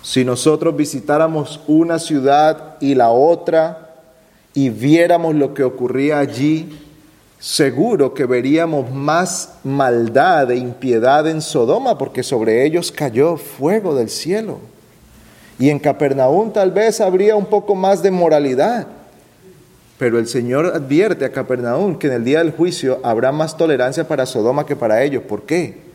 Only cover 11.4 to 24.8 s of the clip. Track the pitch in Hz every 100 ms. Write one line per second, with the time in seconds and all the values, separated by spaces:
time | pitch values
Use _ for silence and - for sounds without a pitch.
11.4 | 151 151 117 190 262 214 135 - 123 127
12.4 | 110 110 143 160 170 - 147 110 156 165
13.4 | - - 139 214 196 139 113 - 147 202
14.4 | 220 139 - - _ _ - - - -
15.4 | - - 131 147 147 139 147 135 131 165
16.4 | 226 214 190 185 220 214 202 185 208 214
17.4 | 196 208 202 196 190 196 190 185 170 151
18.4 | 143 127 175 240 156 - - - _ _
19.4 | - - _ _ _ _ 127 117 113 139
20.4 | 120 131 175 160 135 147 214 175 135 139
21.4 | 123 123 120 127 202 165 151 123 117 151
22.4 | 165 - 180 170 135 127 123 113 127 147
23.4 | 160 - 165 139 123 139 160 147 127 123
24.4 | 107 139 147 127